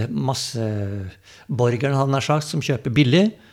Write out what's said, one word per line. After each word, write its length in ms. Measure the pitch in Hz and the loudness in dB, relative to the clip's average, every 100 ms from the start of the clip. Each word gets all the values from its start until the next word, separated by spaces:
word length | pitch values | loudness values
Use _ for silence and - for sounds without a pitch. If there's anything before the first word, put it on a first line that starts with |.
| 113 | 0
masse 480 | 139 135 131 - 117 110 104 101 101 95 - - - - | -2 -2 -2 -4 -4 -2 -2 -4 -6 -10 -14 -20 -18 -6
borgerne, 480 | 120 120 120 139 139 | 0 0 0 0 0
hadde 160 | 139 | 2
jeg 60 | 139 | 0
nær 100 | - | 0
sagt, 220 | 151 151 | -2 -2
som 100 | 143 | -4
kjøper 320 | - 131 - | -2 -2 0
billig, 400 | 110 131 160 208 - - | 2 4 6 4 0 -14